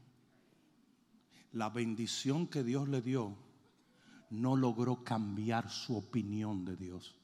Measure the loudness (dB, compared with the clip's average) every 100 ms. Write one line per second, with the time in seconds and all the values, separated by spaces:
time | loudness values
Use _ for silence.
0 | -20 -20 _ _ _ _ _ _ _ _
1 | _ -20 _ -20 -10 -4 -2 -2 -2 -2
2 | -4 -2 2 2 2 0 0 0 0 0
3 | 0 0 -2 -6 -16 -20 _ _ _ _
4 | -20 -20 -8 0 4 6 4 4 2 2
5 | 0 0 0 0 2 2 0 -6 -2 -2
6 | 0 -2 0 0 0 -2 -4 -6 -8 -10
7 | -12 -20